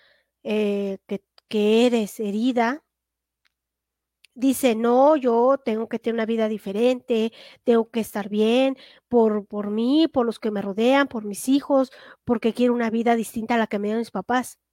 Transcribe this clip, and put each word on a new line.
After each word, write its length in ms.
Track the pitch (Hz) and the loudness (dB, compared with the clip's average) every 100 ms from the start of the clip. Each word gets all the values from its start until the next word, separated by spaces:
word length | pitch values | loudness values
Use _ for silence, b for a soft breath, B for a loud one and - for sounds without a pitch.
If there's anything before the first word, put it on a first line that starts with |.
| b b b _ | b b b _
eh, 560 | - 214 208 202 196 196 - | -4 -2 -2 -2 -4 -8 -8
que, 160 | 202 _ _ - | -10 _ _ -6
que 380 | 214 208 220 247 | 0 2 4 4
eres 320 | 233 208 - | 2 -2 -6
herida, 600 | 208 208 247 240 233 294 _ _ _ _ _ _ _ _ _ _ _ _ _ _ _ | -6 -2 0 0 0 -2 _ _ _ _ _ _ _ _ _ _ _ _ _ _ _
dice, 420 | 247 269 247 262 220 | -4 -2 0 0 0
"No, 400 | 233 247 277 311 | 2 4 4 4
yo 400 | 247 233 247 277 | 2 2 2 0
tengo 240 | 254 220 226 | -2 -6 -4
que 100 | 233 | -6
tener 160 | 233 226 | -4 -4
una 100 | 220 | -2
vida 220 | 226 220 | -2 -2
diferente, 840 | 214 202 196 240 254 - 226 226 B B B | -4 -6 0 0 0 -2 -2 -2 B B B
tengo 260 | - 226 226 | 0 2 2
que 80 | 233 | -4
estar 280 | 208 214 202 | -6 -6 -6
bien 480 | 208 220 240 269 262 b b - | 0 2 2 0 -2 b b -2
por, 360 | 240 220 214 196 | 2 2 0 -6
por 220 | 208 202 | -8 -6
mí, 360 | 214 240 302 320 | -2 0 2 2
por 180 | 269 233 | 2 -2
los 140 | 214 | -2
que 120 | 220 | -4
me 100 | 208 | -4
rodean, 460 | 196 196 233 277 277 | -6 0 2 2 2
por 160 | 226 208 | -4 -10
mis 240 | 196 - | -8 0
hijos, 420 | 269 - 269 262 B B B - | 0 2 0 0 B B B -4
porque 280 | 233 233 | 0 0
quiero 200 | 214 247 | 0 0
una 160 | 240 233 | 0 -2
vida 260 | 226 233 233 | 0 0 0
distinta 400 | 214 233 220 233 | -2 -6 -4 -2
a 20 | |
la 100 | 220 | -2
que 120 | 202 | -2
me 80 | 208 | -4
dieron 140 | 220 | -4
mis 100 | 226 | -6
papás". 480 | 202 - 254 240 - _ | -8 -2 -2 -4 -12 _